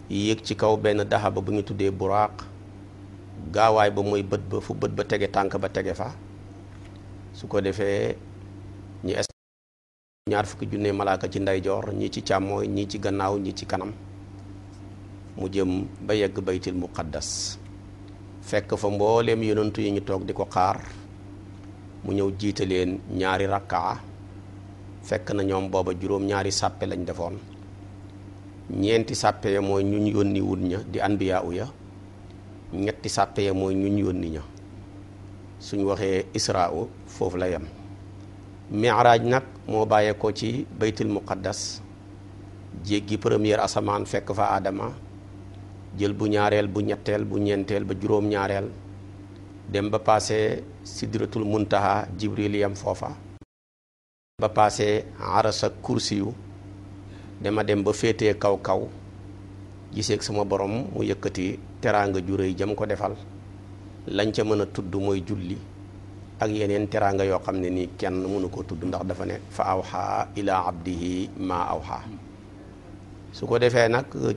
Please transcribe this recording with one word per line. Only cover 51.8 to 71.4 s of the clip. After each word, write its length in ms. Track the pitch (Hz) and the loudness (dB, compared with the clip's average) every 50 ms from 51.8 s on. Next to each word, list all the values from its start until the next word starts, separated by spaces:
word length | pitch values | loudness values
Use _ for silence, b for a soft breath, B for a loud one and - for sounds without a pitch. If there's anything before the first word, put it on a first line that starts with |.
| 101 95 98 104 104 95 95 90 | 4 4 4 2 0 -2 -4 -4
Jibril 360 | 107 104 101 104 104 104 101 | -2 -2 0 0 0 2 2
yam 180 | 104 101 101 98 | 2 2 2 0
foofa, 360 | 98 - 104 98 - - - 147 - - - - - - - _ _ _ _ _ _ _ _ _ _ _ _ _ _ _ _ _ - | -2 -2 -2 -2 -2 -2 -6 -8 -10 -14 -16 -18 -18 -20 -20 _ _ _ _ _ _ _ _ _ _ _ _ _ _ _ _ _ 0
ba 80 | 110 107 | 0 2
paase 560 | 101 110 107 104 - - 107 104 104 107 - - - - | 6 6 6 6 6 4 4 4 4 2 0 -2 -8 -8
Aras 420 | - - 92 104 110 110 104 - - | -2 2 4 4 6 4 4 2 0
ak 160 | 101 - - - | 0 -2 -2 -2
Kursiyu, 500 | - 123 113 - - 107 101 98 101 123 - - - - - - - - - - - - - B B B B B B B - | -2 0 0 0 0 0 0 0 -2 -4 -8 -12 -14 -16 -16 -16 -16 -16 -16 -16 -16 -16 -16 B B B B B B B -6
dema 220 | - 101 104 110 107 | -2 0 2 4 4
dem 180 | 104 107 101 98 | 4 4 4 4
ba 100 | 101 104 | 4 4
féetee 420 | - - 113 107 - 113 107 101 101 | 4 4 2 4 4 4 4 4 4
kaw 180 | - 101 98 92 | 4 4 2 2
kaw, 300 | - 95 95 92 113 - - - - - - - - - - - - - - - - - - - - - - | 2 2 2 2 0 -2 -6 -12 -14 -16 -16 -16 -16 -16 -16 -16 -16 -16 -16 -16 -16 -16 -16 -16 -16 -8 -4
giseeg 280 | 107 104 - 107 104 - | -4 0 0 0 0 0
sama 220 | - 107 104 104 | 0 0 0 0
borom, 440 | 98 98 98 98 98 107 117 143 190 - | 2 2 2 2 2 0 -2 -2 -4 -2
mu 100 | 113 110 | -2 0
yëkkati 540 | 104 98 98 - 101 98 95 92 95 110 - - - - - | 0 0 -2 -2 -4 -2 -2 -2 -2 -2 -4 -8 -14 -8 -2
teraanga 400 | - 120 104 104 101 101 95 95 | 2 4 4 6 4 4 2 0
ju 160 | 90 92 98 | 0 0 0
réy 180 | 98 95 95 95 | 2 2 2 0
jam 180 | 90 98 101 104 | 0 0 0 0
ko 120 | - 107 | 0 0
defal. 280 | 104 101 95 101 98 101 - - - - - - - - - - - - - - - - - - - | -2 0 0 -2 -2 -4 -6 -10 -14 -16 -16 -16 -16 -16 -16 -16 -16 -16 -16 -16 -16 -16 -14 -8 -4
Lañ 240 | 92 98 101 110 107 | 0 2 2 2 2
ca 100 | - 107 | 2 2
mën 160 | 107 107 104 98 | 4 4 4 2
a 40 | |
tudd 280 | 95 - - 101 92 87 | 2 -2 -4 -4 -2 -2
mooy 260 | 98 98 101 98 98 92 | 0 2 2 2 2 0
julli 300 | - 107 98 92 87 95 - - - - - - - - - - - - - - - - - | -2 -4 -4 -4 -4 -6 -6 -8 -12 -14 -16 -16 -16 -16 -16 -16 -16 -16 -16 -16 -16 -4 0
ak 100 | 113 110 | 0 2
yeneen 380 | 107 107 107 101 101 104 107 98 | 2 2 2 2 2 2 2 2
teraanga 360 | 104 107 107 98 98 98 98 | 2 4 4 4 4 4 4
yoo 160 | 98 95 90 - | 4 4 2 2
xam 120 | - 95 95 | 0 0 0
ne 80 | 92 90 | 0 0
nii 180 | 90 92 90 90 92 - | 0 0 -2 -2 -4 -4
kenn 160 | 104 95 90 92 92 | -2 0 0 0 0
mënu 240 | 95 98 101 92 90 | 0 0 0 0 -2
ko 140 | 95 - - | -4 -6 -6
tudd, 220 | - 95 80 90 | -6 -6 -6 -4
ndax 200 | 92 90 87 92 | -4 -2 -2 -2
dafa 200 | 92 90 87 95 | -4 -4 -4 -4
ne, 100 | 92 95 104 98 - | -4 -6 -6 -8 -6
"Fa 120 | - - - | -4 0 2
awha 640 | 95 92 95 92 - - 92 95 101 101 104 110 98 98 | 2 2 2 0 -2 -4 -2 -2 0 0 0 -2 -2 -4
ila 280 | 101 101 98 95 92 87 | -2 0 2 2 2 2
abdihi 640 | 87 90 85 82 92 90 82 87 90 90 90 98 98 98 | 0 -2 -4 -4 -4 -4 -2 -2 -2 -2 -2 -2 -4 -6
ma 280 | 95 | -4